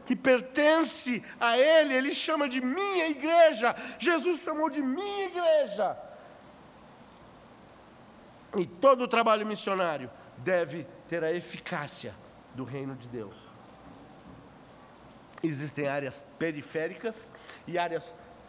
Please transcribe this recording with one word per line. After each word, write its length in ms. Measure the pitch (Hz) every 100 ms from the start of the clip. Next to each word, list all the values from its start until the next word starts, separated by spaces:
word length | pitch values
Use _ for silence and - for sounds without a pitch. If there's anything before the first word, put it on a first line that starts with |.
| -
que 100 | 254
pertence 1080 | 269 247 254 302 294 320 294 - 254 233 - -
a 180 | 233 233
ele, 360 | 294 320 294
ele 220 | 262 277 330
chama 320 | - 311 285
de 140 | 254
minha 460 | 254 330 403 370 320
igreja. 680 | 277 302 339 320 233 233 - 254 -
Jesus 420 | 240 330 339 311
chamou 280 | - 311 311
de 120 | 302
minha 440 | 262 294 403 403 381
igreja. 720 | 349 339 311 247 196 185 - - - - - - - - - - - - - - - - - - - - - - - - - - 208
E 80 | 175
todo 380 | - 269 262
o 40 | 247
trabalho 380 | 233 226 214 214
missionário 640 | 208 208 190 170 143 123 - - -
deve 500 | 123 180 160 143 127 - -
ter 160 | 170
a 100 | 160
eficácia 800 | 170 170 - - 170 143 - 117 95 - - - 120
do 80 |
reino 320 | 123 139 135 131
de 120 | 120
Deus. 440 | 120 101 - - - - - - - - - - - - - - - - - - - - -
Existem 440 | - 139 147 - 143
áreas 360 | 143 135 - - -
periféricas 920 | 165 147 - 160 165 180 226 220 - - - - -
e 100 | 175
áreas 380 | 175 165 - - - -